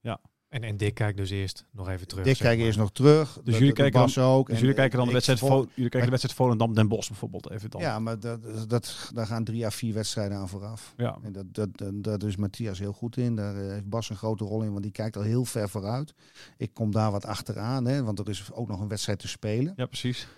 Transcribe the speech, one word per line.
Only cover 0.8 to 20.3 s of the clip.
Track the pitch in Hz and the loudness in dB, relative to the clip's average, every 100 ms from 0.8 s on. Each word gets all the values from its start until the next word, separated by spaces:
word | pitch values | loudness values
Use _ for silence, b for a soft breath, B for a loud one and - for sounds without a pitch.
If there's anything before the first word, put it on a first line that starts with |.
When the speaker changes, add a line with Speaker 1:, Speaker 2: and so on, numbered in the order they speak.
| 104 | -2
Speaker 2:
kijkt | - 104 101 | 0 -2 -2
dus | 95 | -4
eerst | 98 95 - - | -2 -4 -8 -16
nog | 101 92 | -12 -8
even | 92 90 | -8 -8
terug, | 98 110 | -2 2
Speaker 3:
Dick | 131 | 4
Speaker 2:
zeg | |
Speaker 3:
kijkt | 120 117 | 4 4
Speaker 2:
maar. | 117 | 4
Speaker 3:
eerst | 104 | 2
nog | 104 | 0
terug. | - 135 156 147 | 6 8 8 4
Speaker 1:
Dus | - | -4
Speaker 3:
Dat | 120 | 0
Speaker 1:
jullie | 110 139 | 6 6
Speaker 3:
doet | 139 | 6
Speaker 1:
kijken | 139 117 | 4 6
Speaker 3:
Bas | 127 | 6
Speaker 1:
dan, | 135 131 | 6 4
Speaker 3:
ook. | 131 135 | 4 4
Speaker 1:
dus | 113 | 2
Speaker 3:
En | |
Speaker 1:
jullie | 127 139 | 4 4
kijken | 135 123 | 2 2
dan | 123 | 2
de | |
Speaker 3:
ik | 123 127 | 2 4
Speaker 1:
wedstrijd | 123 135 | 4 6
Speaker 3:
volg- | 135 | 4
Speaker 1:
Vo-, | 120 | 2
jullie | - 120 | -2 0
kijken | 127 | 2
de | 120 | 2
wedstrijd | 127 131 - | 2 -2 2
Volendam | 127 110 113 | 4 4 4
Den | 110 107 | 6 4
Bosch | 107 - | 4 -2
bijvoorbeeld | 107 - 90 - | -8 -8 -10 -10
even | 104 107 | -10 -8
dan? | - | -4
Speaker 3:
Ja, | 160 110 | -4 -2
maar | 113 113 | -4 -4
dat, | 117 117 113 110 110 | -6 -8 -8 -8 0
dat, | 117 - - - | 0 0 -10 -8
daar | 120 110 | -6 -2
gaan | 113 | -2
drie | 113 113 110 | -2 -2 -2
à | |
vier | - 117 | -2 -2
wedstrijden | 107 107 - 101 101 | -2 -2 -2 -4 -4
aan | 95 | -8
vooraf. | 98 101 110 - - | -10 -12 -14 -14 -4
Speaker 1:
Ja. | 120 - | -4 -4
Speaker 3:
En | 107 | -10
dat, | 98 95 | -10 -10
dat, | 101 104 - | -4 -4 -4
dat, | 98 101 | -8 -4
dat | 104 107 | -2 -2
is | 104 98 | -2 0
Matthias | 101 - 113 92 | -2 -2 -6 -4
heel | 101 | -6
goed | 98 120 120 | -6 -6 -2
in. | 123 113 | -2 0
Daar, | 101 101 | -2 -4
eh, | 98 | -6
heeft | 101 98 | -6 -4
Bas | 113 107 | -4 -4
een | 101 | -4
grote | 110 107 | -4 -2
rol | 104 110 | -2 -2
in, | 110 | -2
want | 101 | -4
die | 101 | -6
kijkt | 98 107 104 | -6 -6 -2
al | |
heel | 104 120 123 | 0 2 0
ver | 117 104 | -2 -2
vooruit. | 107 98 123 147 _ B B B B | -4 -4 -4 -6 _ B B B B
Ik | 110 | -8
kom | - 110 | -2 0
daar | 104 110 | 2 2
wat | 101 104 | 0 -4
achteraan, | 101 - 92 107 135 123 | -8 -6 -6 -4 -2 0
hè, | 139 | 0
want | 117 101 | -2 -4
er | 101 | -4
is | 95 98 | -6 -8
ook | - 110 | -10 -6
nog | 95 | -4
een | 104 | -4
wedstrijd | 104 - 101 | -4 -4 -4
te | 101 | -6
spelen. | - 107 110 151 190 | -6 -2 0 -2 -2
Speaker 1:
Ja, | 123 | -6
precies. | - 123 120 - | -4 -4 -4 -8